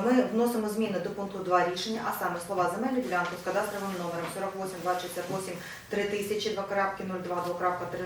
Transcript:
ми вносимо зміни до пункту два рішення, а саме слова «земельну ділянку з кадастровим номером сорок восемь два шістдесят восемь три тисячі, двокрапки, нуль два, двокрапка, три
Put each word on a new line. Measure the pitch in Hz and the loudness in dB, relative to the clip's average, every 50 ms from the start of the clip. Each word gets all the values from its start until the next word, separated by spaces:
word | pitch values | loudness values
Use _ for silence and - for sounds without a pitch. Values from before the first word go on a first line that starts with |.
| 208 | 8
ми | 240 254 247 | 6 6 6
вносимо | - 185 208 226 240 233 240 220 214 208 | 6 6 4 4 4 4 4 2 0 0
зміни | 202 220 220 202 190 175 | 2 2 2 2 0 0
до | 175 190 | -2 -2
пункту | - 202 196 190 196 185 | -4 -4 -6 -6 -6 -4
два | 165 175 180 180 170 175 | 0 4 4 6 6 4
рішення, | 185 - - 220 220 233 - | 2 -2 -2 -2 -2 -2 -2
а | - - - | -2 -2 -2
саме | 180 175 175 175 - | -2 -2 -2 -2 -4
слова | 208 196 180 180 202 190 | -2 0 2 2 2 2
«земельну | 214 247 262 254 247 | 0 0 0 2 0
ділянку | - 180 180 180 - - - - | 0 2 2 2 0 0 -2 -4
з | - | -4
кадастровим | 185 180 202 214 202 202 196 196 196 185 175 | 0 0 0 0 0 -2 -4 -4 -4 -2 -2
номером | 170 170 165 170 165 160 - | -4 -4 -4 -4 -4 -4 -4
сорок | 185 196 196 190 | -4 -4 -4 -4
восемь | 190 190 185 190 170 | -4 -6 -6 -6 -2
два | 160 180 180 180 | 0 0 0 0
шістдесят | 180 175 - 175 170 - | -2 -4 -4 -6 -4 -2
восемь | 190 190 185 180 175 - - - - - - - | -4 -4 -4 -4 -6 -8 -8 -10 -12 -12 -8 -2
три | 208 202 202 | 0 0 0
тисячі, | 202 208 202 - 208 214 208 - 214 | 2 0 0 0 0 0 0 0 0
двокрапки, | 190 196 190 196 196 196 190 190 - - 185 | 0 -2 -2 0 2 2 2 2 0 -2 -4
нуль | 190 185 180 160 | -4 -4 -4 -4
два, | 175 180 170 175 | -2 -2 -2 -2
двокрапка, | 175 175 180 185 180 180 180 175 | -2 -2 0 0 0 0 0 -2
три | 170 180 180 185 | -4 -4 -4 -4